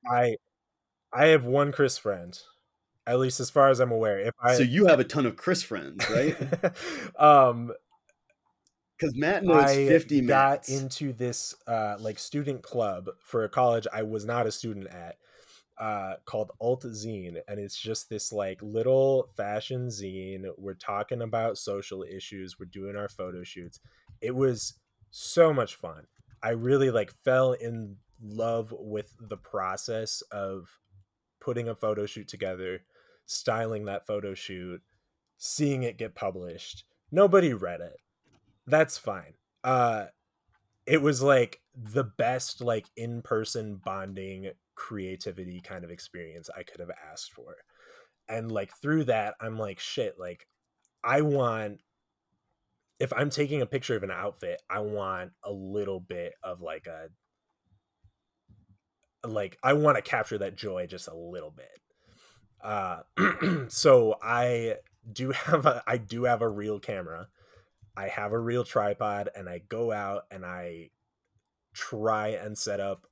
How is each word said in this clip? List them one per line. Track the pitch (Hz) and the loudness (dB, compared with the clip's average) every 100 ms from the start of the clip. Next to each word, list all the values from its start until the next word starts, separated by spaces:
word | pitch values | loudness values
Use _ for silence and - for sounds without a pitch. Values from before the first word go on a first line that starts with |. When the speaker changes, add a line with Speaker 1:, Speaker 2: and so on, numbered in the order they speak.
| 123 | 2
Speaker 1:
I, | 135 123 113 _ _ _ _ _ _ _ | 2 2 0 _ _ _ _ _ _ _
I | 120 151 | 4 8
have | 156 | 8
one | 120 135 143 | 6 4 4
Chris | 139 139 - | 4 2 2
friend, | 107 95 87 90 - _ _ _ _ _ - | -4 -4 -6 -16 -20 _ _ _ _ _ -2
at | 127 | 2
least | 131 127 | 2 0
as | 123 | 0
far | - 139 | 6 8
as | 127 | 8
I'm | 127 | 4
aware. | 113 110 98 | 4 2 2
If | 104 - | -2 0
I | 120 | 4
Speaker 2:
So | 127 | 6
you | 127 143 202 | 6 6 8
have | 147 | 8
a | |
ton | 131 - 123 | 6 2 0
of | - | 0
Chris | - 175 | 0 0
friends, | - 101 69 82 - | -2 -6 -8 -4 0
right? | 113 143 151 127 170 180 - | 2 2 0 -2 0 -2 -2
Speaker 1:
<laughs> | 359 302 226 - | -10 -10 -12 6
Um, | 151 143 131 120 120 - _ _ _ _ _ _ _ _ _ _ _ _ | 10 12 10 6 -4 -10 _ _ _ _ _ _ _ _ _ _ _ _
Speaker 2:
'Cause | 160 | -4
Matt | 127 151 196 | 0 2 2
knows | 190 156 139 139 | 6 8 8 6
Speaker 1:
I | 139 | 6
Speaker 2:
fifty | 160 156 147 | 6 6 2
Speaker 1:
got | 123 | 4
Speaker 2:
Matts. | 135 139 143 - | 6 6 4 0
Speaker 1:
into | 135 135 - 143 | -4 -4 -6 -6
this, | 117 123 117 - - - | -4 -4 -4 -6 -10 -4
uh, | 113 107 101 | -2 -2 -4
like, | 110 107 | -6 -6
student | - 143 143 131 | -6 -4 -4 -6
club | - 127 107 92 92 - | -6 -2 -2 -2 -8 -14
for | - 120 | -4 -2
a | 107 | 0
college | - 127 117 107 | 4 4 4 0
I | 107 | -4
was | 110 110 | -4 -4
not | 104 120 110 | -2 -2 -2
a | |
student | - 117 101 95 | -2 -8 -8 -12
at, | 87 85 - _ _ - - _ - | -14 -16 -18 _ _ -20 -20 _ -10
uh, | 110 104 95 92 - | -6 -4 -6 -10 -6
called | 113 107 - | -4 -4 -2
Alt | 117 131 | -2 -2
Zine, | 131 107 107 107 90 82 - | -4 -10 -8 -8 -8 -10 -10
and | 104 | -10
it's | 101 - | -8 -10
just | 110 110 - | -6 -6 -6
this, | 107 - | -8 -6
like, | 107 98 92 | -4 -4 -6
little | 104 110 117 131 135 131 127 - | -6 -2 2 4 4 4 0 -4
fashion | 101 107 - 127 123 | -4 -4 -4 -6 -6
zine. | 104 98 95 92 95 95 - | -8 -8 -8 -10 -10 -10 -10
We're | 98 | -12
talking | 90 - 101 104 120 | -12 -6 -6 -4 -6
about | 113 113 113 104 | -2 -2 -2 -4
social | - 101 98 95 | -6 -6 -6 -10
issues. | 92 95 - 101 95 - | -10 -12 -12 -12 -14 -14
We're | 90 | -16
doing | 98 98 101 | -12 -10 -8
our | 101 | -8
photo | - 92 90 | -8 -10 -10
shoots. | 87 - 87 - _ _ _ - | -14 -14 -16 -18 _ _ _ -10
It | 113 127 | -6 2
was | 135 117 - - _ _ _ | 2 2 -4 -10 _ _ _
so | - - - 165 | -6 -2 6 6
much | 143 110 - | 6 -2 -6
fun. | 87 78 - _ _ - | -14 -14 -20 _ _ -8
I | 110 | -2
really, | 117 120 139 135 | -2 2 4 6
like, | 113 104 | 4 0
fell | - - 127 131 | -4 2 4 4
in | 127 117 117 107 98 _ _ | 2 -4 -8 -10 -14 _ _
love | 110 107 113 117 107 117 | -14 -4 -2 0 -4 -8
with | 107 107 101 - | -6 -6 -8 -16
the | 110 101 | -12 -12
process | - 104 92 95 - 113 110 - - | -8 -4 -4 -4 -6 -6 -4 -6 -8
of | 104 98 95 87 - _ 95 _ _ _ _ | -6 -6 -8 -12 -20 _ -20 _ _ _ _
putting | - 120 117 | -6 -4 -4
a | 110 | -4
photo | 110 107 104 | -2 -2 -4
shoot | - 101 | -8 -14
together, | 98 95 92 92 92 _ _ _ _ _ | -8 -6 -6 -8 -8 _ _ _ _ _
styling | - - 113 113 110 104 | -4 -2 -2 -2 -4 -6
that | 98 - | -8 -4
photo | 104 101 | -4 -4
shoot, | 95 - 92 90 90 _ _ _ _ _ _ | -10 -10 -10 -10 -12 _ _ _ _ _ _
seeing | - - 147 135 | -6 -2 -2 0
it | 123 107 | -4 -6
get | 110 | -10
published. | - 101 92 90 85 - - - _ _ | -6 -6 -6 -12 -12 -16 -18 -20 _ _
Nobody | 156 202 196 170 | 4 8 8 6
read | 117 90 85 | 0 -4 -8
it. | 85 - _ _ _ _ _ _ - | -12 -16 _ _ _ _ _ _ 2
That's | 151 156 - | 4 4 0
fine. | - 98 87 - _ _ | -6 -8 -10 -20 _ _
Uh, | 127 127 120 110 98 _ _ _ _ _ _ _ - | 0 4 4 2 -4 _ _ _ _ _ _ _ 2
it | 165 | 4
was, | 147 131 | 4 2
like, | 135 135 120 - _ | 6 6 4 -4 _
the | 131 110 113 | -16 -6 -2
best, | 123 - 117 123 - - | -4 -2 0 0 -4 -6
like, | 120 113 - - | -2 -2 -4 -12
in-person | 117 117 - 110 110 120 110 101 | -8 -8 -2 -2 -2 -6 -6 -8
bonding | 95 95 95 98 95 95 95 - _ - | -8 -8 -8 -10 -10 -10 -12 -14 _ -16
creativity | - 107 92 92 101 90 90 90 | -12 -8 -8 -8 -10 -10 -12 -12
kind | 90 92 | -14 -14
of | 87 | -14
experience | 85 - 90 82 80 82 - | -16 -16 -16 -16 -16 -16 -16
I | |
could | 87 - | -16 -14
have | 87 - 78 | -14 -14 -16
asked | 78 - | -16 -16
for. | - - - _ _ - - _ _ - | -18 -20 -20 _ _ -20 -20 _ _ -8
And, | 113 113 | -8 -4
like, | 110 98 - | -6 -6 -6
through | 139 160 131 | 0 0 2
that, | 113 104 - | 2 0 -6
I'm | 113 110 | -8 -6
like, | 107 92 | -6 -6
"Shit, | - - 110 95 | -8 -4 -4 -4
like, | 90 87 _ _ _ _ _ _ | -12 -12 _ _ _ _ _ _
I | 117 135 | 0 2
want, | 151 143 123 110 107 101 _ _ _ _ _ _ _ _ _ _ _ _ | 4 2 2 0 -4 -10 _ _ _ _ _ _ _ _ _ _ _ _
if | 131 | -4
I'm | - 147 | 0 -2
taking | 135 147 147 | 0 -2 0
a | 127 | -2
picture | 135 - 113 | -4 -2 -4
of | |
an | 95 | -4
outfit, | 87 101 - 90 87 _ | -4 -6 -6 -8 -10 _
I | 95 | -6
want | 104 104 95 92 90 _ | -4 -4 -4 -6 -8 _
a | 101 | -12
little | 101 95 101 98 95 | -10 -6 -4 -4 -6
bit | 90 90 85 - | -8 -8 -8 -10
of, | 92 87 | -12 -10
like, | 82 80 85 | -10 -12 -12
a, | 80 82 90 _ _ _ _ _ _ _ _ _ _ _ _ _ - _ 98 _ _ _ _ | -16 -16 _ _ _ _ _ _ _ _ _ _ _ _ _ _ -20 _ _ _ _ _ _
like, | 117 110 98 - | -8 -4 -6 -4
I | 127 | 2
wanna | 143 151 113 | 4 4 2
capture | - 123 107 107 | 2 -2 -2 -4
that | 98 92 | -6 -6
joy | 107 90 87 | -8 -6 -6
just | 90 - | -8 -14
a | |
little | 82 85 90 76 | -14 -12 -12 -14
bit." | 78 - - _ _ _ _ - _ _ _ | -16 -20 -20 _ _ _ _ -20 _ _ _
Uh, | 107 104 95 85 - - 202 | -4 -4 -4 -6 -10 0 0
<clears throat> | - - 165 123 | 2 0 -2 -2
so | - 156 127 113 104 | 4 8 10 8 2
I | 110 120 123 120 113 107 - _ 117 | 0 0 2 2 -2 -4 -8 _ -16
do | 110 131 | -8 -4
have | 131 - 160 143 | -4 2 4 4
a, | 120 113 | 0 -2
I | 123 | -4
do | 104 113 | -4 -2
have | 123 117 | 0 2
a | 113 | 0
real | 104 104 104 | -2 -4 -6
camera. | - 101 87 82 95 _ _ - _ _ _ - | -4 -6 -6 -12 -14 _ _ -20 _ _ _ -10
I | 98 | -8
have | - 104 | -6 -4
a | 113 | -2
real | 117 120 | 0 -2
tripod, | 120 - 104 104 107 101 101 - | 0 0 0 0 -2 -2 -6 -8
and | 92 | -10
I | 87 | -12
go | 98 113 117 | -10 -4 -2
out | 107 98 98 - | -2 -4 -6 -8
and | 98 90 | -14 -10
I | 90 87 85 82 _ _ _ _ _ _ _ _ | -10 -10 -12 -18 _ _ _ _ _ _ _ _
try | - - 117 110 107 107 | -12 -10 -2 0 0 0
and | 107 104 104 | -4 -8 -8
set | - 101 | -6 -4
up | 98 95 _ | -4 -6 _